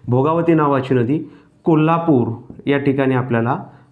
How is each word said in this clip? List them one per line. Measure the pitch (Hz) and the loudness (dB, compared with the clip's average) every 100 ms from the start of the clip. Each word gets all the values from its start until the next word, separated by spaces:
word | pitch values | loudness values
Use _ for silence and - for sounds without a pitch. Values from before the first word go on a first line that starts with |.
| - | -2
भोगावती | 120 143 165 170 | 0 0 0 2
नावाची | 160 147 139 131 | 2 2 0 0
नदी | 127 117 156 - - _ _ | 0 0 -2 -6 -16 _ _
कोल्हापूर | - 156 156 165 170 135 110 113 - - - | 0 2 2 0 2 0 0 -6 -14 -8 -2
या | 143 | -2
ठिकाणी | 139 135 131 | 0 0 0
आपल्याला | 127 127 117 117 160 - - _ | 0 0 -2 -2 -4 -8 -20 _